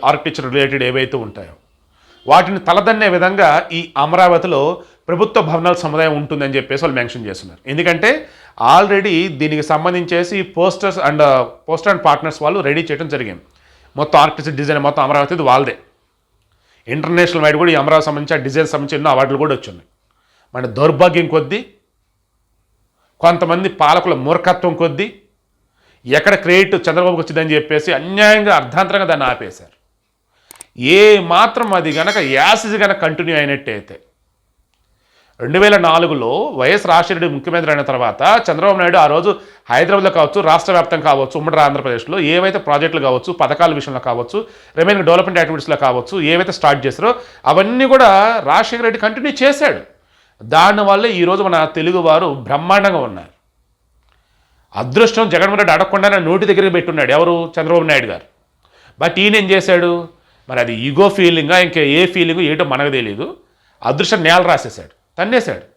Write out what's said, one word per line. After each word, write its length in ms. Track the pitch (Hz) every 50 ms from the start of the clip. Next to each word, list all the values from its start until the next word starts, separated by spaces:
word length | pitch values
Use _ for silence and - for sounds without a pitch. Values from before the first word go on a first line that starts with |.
| 120 131
ఆర్కిటెక్చర్ 380 | 151 147 - 160 - - 135 127
రిలేటెడ్ 340 | 123 143 135 135 135 135 123 123
ఏవైతే 280 | 127 131 131 127 - 127 113
ఉంటాయో 300 | 104 98 104 92 90 - _ _ _ _ _ _ _ _ _ _ _ _ _ _
వాటిని 340 | 123 143 180 185 170 196 180 -
తలదన్నే 400 | - 170 202 196 220 220 214 214 196 180
విధంగా 320 | 175 180 185 196 196 190 156 147 180 180 - 170
ఈ 20 | 165 165 - _ 135 143
అమరావతిలో 560 | 151 165 180 185 180 175 165 180 180 165 135 143 156 180 175 - _ _ _ _
ప్రభుత్వ 340 | - 175 165 214 214 - 226 170 156
భవనాల 260 | 160 165 165 180 175 175 175
సముదాయం 300 | 156 147 156 160 160 151 147
ఉంటుందని 360 | 147 - 160 147 143 135 135
చెప్పేసి 240 | 139 127 - 135 135 165
వాళ్ళు 140 | 156 131 127
మెన్షన్ 260 | 117 120 - 123 113 101
చేస్తున్నారు. 320 | 95 - - 92 82 _ _ 131
ఎందుకంటే 380 | 139 156 170 175 170 156 180 226 285 311 302 - _ _ - - _ - 113 120
already 420 | 143 180 202 202 202 196 190 202 170 160 180 190 151 131
దీనికి 240 | 151 151 151 151 147 -
సంబంధించేసి 680 | 156 151 160 180 180 180 175 170 180 170 175 175 208 196 175 185 -
posters 400 | 165 175 185 180 - 208 196 165 185 139
and, 120 | 143 151 151 151
uh, 120 | 143 135 131 120 - - _ _
poster 220 | - 160 160 - 208 196
and 80 | 170 -
partners 300 | 160 147 147 151 160 151 - 151
వాళ్ళు 160 | 147 185 202 156
రెడీ 140 | 139 147 156 160 160
చేయడం 180 | 147 139 165 147 147
జరిగింది. 300 | 147 123 104 90 87 _ _ _ _ _ _ _ _ _ _ _ 139
మొత్తం 180 | 151 151 - 151 147
ఆర్కిటెక్చర్ 320 | 156 151 - 135 156 147 131
డిజైన్ 200 | 147 139 156 147 139
మొత్తం 140 | 143 143 156 135
అమరావతిది 380 | 135 147 143 143 139 175 170 151 127
వాళ్ళదే. 260 | 127 135 139 120 104 - _ _ _ _ _ _ _ _ _ _ _ _ _ _ _ _ _ _ _ _ _ 113 127
ఇంటర్నేషనల్ 480 | 156 151 160 175 175 175 175 170 165 151
వైడ్ 120 | 151 151 151
కూడా 100 | 175 175 160
ఈ 20 | 147
అమరావతి 260 | 139 151 156 156 151 156
సంబంధించి 260 | 147 147 147 143 165
ఆ 20 | 151 127
డిజైన్ 220 | 139 131 156 160 151 156
సంబంధించి 240 | 143 143 139 160 139
ఎన్నో 100 | 147 151 135
అవార్డులు 260 | 131 139 131 135 131 151
కూడా 100 | 147 135
వచ్చున్నాయి. 300 | 117 - 107 90 85 _ _ _ _ _ _ _ _ _ _ _ _ _ _ -
మన 120 | 127 127 120 107
దౌర్భాగ్యం 500 | 123 143 160 151 131 180 180 151 170 170 - 156
కొద్దీ 280 | 156 139 135 190 226 254 _ _ _ _ _ _ _ _ _ _ _ _ _ _ _ _ _ _ _ _ _ _ _ _ _ _ _ _ _ _ _ -
కొంతమంది 460 | 170 175 165 175 160 170 175 190 185 185 -
పాలకుల 340 | 156 147 160 170 170 185 156 131 131
మూర్ఖత్వం 480 | 143 170 170 170 180 180 180 - 180 156 - 165
కొద్దీ 260 | 165 139 143 202 233 - _ _ _ _ _ _ _ _ _ _ _ _ _ _ _ _ _ _
ఎక్కడ 300 | 123 135 156 - 202 196 196 196
క్రెడిట్ 320 | 170 175 185 196 190 202 180 -
చంద్రబాబుకి 360 | 170 151 170 180 185 175 160 156
వచ్చిందని 320 | 160 151 160 160 160 151
చెప్పేసి 320 | 151 151 151 156 151 151 185 160 135
అన్యాయంగా 540 | 151 180 190 202 214 214 214 214 208 208 180 151
అర్ధాంతరంగా 500 | 131 123 131 175 196 185 202 202 190 165
దాన్ని 160 | 165 151 135 127
ఆపేశారు. 440 | 123 - 113 92 - - 87 - _ _ _ _ _ _ _ _ _ _ _ _ _ _ _ _ - _ - _ _ - 123 139 175 196
ఏ 20 | 208 214 208 202 180 170 170
మాత్రం 340 | 180 220 226 - - 233 214 196 180
అది 120 | 156 160 143 156
గనక 180 | 165 190 - 214 160 131 135
యాసిస్ 400 | 135 151 185 220 220 226 214 208 208 202
గనక 140 | 196 196 196 170
కంటిన్యూ 320 | 160 156 143 180 165 165 151
అయినట్టయితే 560 | 147 139 139 139 139 131 110 104 95 - - - _ _ _ _ _ _ _ _ _ _ _ _ _ _ _ _ _ _ _ _ _ _ _ _ _ _ _ _
రెండు 200 | 120 127 151 185 202
వేల 120 | 208 208 196 175
నాలుగులో 440 | 165 160 170 170 170 160 135 117 117 135 180 226 302 220
వైఎస్ 260 | 135 123 135 190 208 - -
రాజశేఖర 280 | 160 175 170 175 185 170
రెడ్డి 80 | 175 165 143
ముఖ్యమంత్రి 360 | 139 139 175 165 170 160 156 151
అయిన 100 | 143 139 143
తర్వాత 320 | 131 123 123 110 101 - 139 180 214 233 226
చంద్రబాబు 300 | - 156 156 175 202 196 190
నాయుడు 180 | 175 175 180 180 156
ఆ 20 | 143 147
రోజు 180 | 165 175 208 190 - - - - _ _ -
హైదరాబాద్లో 400 | 120 135 170 175 196 196 190 190 190
కావచ్చు, 220 | 170 151 143 - 202 185 160
రాష్ట్ర 220 | 160 170 165 - 185
వ్యాప్తం 240 | 175 165 175 170 160 139
కావచ్చు, 280 | 156 143 139 135 131 - 160
ఉమ్మడి 220 | 151 165 156 156 147
ఆంధ్రప్రదేశ్లో 500 | 143 139 139 127 131 120 113 - 143 165 196 160 147 160
ఏవైతే 260 | 175 185 190 185 202 -
ప్రాజెక్టులు 340 | 147 147 143 156 165 165 156 135
కావచ్చు, 240 | 135 127 123 - 185 175 175
పథకాల 300 | 151 127 147 147 170 165 156 143
విషయంలో 220 | 135 151 131 127 - 131
కావచ్చు, 280 | 117 120 120 120 - 208 226 - - - - _ _ 156
రిమైనింగ్ 280 | 165 190 208 196 175 160
డెవలప్‌మెంట్ 300 | 170 180 190 190 185 175
యాక్టివిటీస్‌లో 360 | 165 151 160 147 - 156 147 - 143
కావచ్చు, 300 | 131 123 123 120 - 196 190 151 147 165
ఏవైతే 220 | 170 180 185 175 -
స్టార్ట్ 220 | - 147 143 139 123
చేశారో 260 | 135 120 - 175 233 247 - - - - - - 131
అవన్నీ 360 | 156 180 196 214 240 254 269 269 269
కూడా 160 | 262 247 214 196 190 202 226 233 220 156 139
రాజశేఖర 360 | 156 196 226 - 247 233 240
రెడ్డి 140 | 226 226 226 208
కంటిన్యూ 280 | 220 220 269 247 294 277 -
చేశాడు. 400 | 254 277 285 277 302 262 151 - - _ _ _ _ _ _ _ _ _ _ _
దానివల్లే 720 | 107 113 135 160 170 196 208 208 208 196 196 196 220 226 202 180 170
ఈరోజు 180 | 175 185 196 202 190
మన 140 | 175 160 156 156 - 165
తెలుగువారు 500 | 160 170 180 185 170 160 156 160 185 165 139 139 120
బ్రహ్మాండంగా 540 | 104 139 147 165 175 190 202 196 202 180 156 127 113
ఉన్నారు. 240 | 98 90 85 - _ _ _ _ _ _ _ _ _ _ _ _ _ _ _ _ _ _ _ _ _ _ _ _ _ _ _ _ - 101 123
అదృష్టం 420 | 127 127 240 233 226 226 220 226 190 160
జగన్మోహన్ 260 | 165 185 196 202 208 202
రెడ్డి 120 | 185 156
అడగకుండానే 440 | 165 190 - 196 196 190 202 202 190 170 160
నోటి 160 | 175 190 214 202
దగ్గరికి 260 | 196 185 190 190 170 175
పెట్టున్నాడు 320 | - 175 156 156 139 120 135
ఎవరు, 200 | 156 170 170 170 170 170 165 165
చంద్రబాబు 280 | 165 156 160 170 170 160 156
నాయుడు 180 | 147 135 117 107 87
గారు. 120 | 82 - _ _ _ _ _ _ _ _ _ _ _ _ _ _ -
But 120 | 156 175 165 185 196
ఈయన 100 | 208 208 220
ఏం 60 | 196 185 190
చేశాడు, 380 | 190 180 - 185 175 170 175 175 170 170 165 _ _ _ _ _ _ _ -
మరి 100 | 127 127 120
అది 100 | 120 113 110 120
ఈగో 180 | 139 139 160 196 202 196 196
ఫీలింగా 380 | 185 170 165 160 147 147 175 185 180
ఇంకా 140 | 165 - 165 151 139 143 165
ఏ 20 | 185 185 180
ఫీలింగ్ 280 | 190 170 165 165 180 180 143
ఏంటో 140 | 156 151 180 143
మనకు 200 | 131 131 143 147 135 127
తెలియదు, 280 | 117 107 101 104 156 285 392 _ _ _ _ _ _ _ _ _ - 120
అదృష్టం 320 | 135 147 196 - 220 190 160
నేల 140 | 160 170 180 180 -
రాసేశాడు, 420 | 170 - - 117 - - 85 - _ _ _ _ _
తన్నేశాడు. 480 | - 180 208 247 247 226 - 110 90 - _ _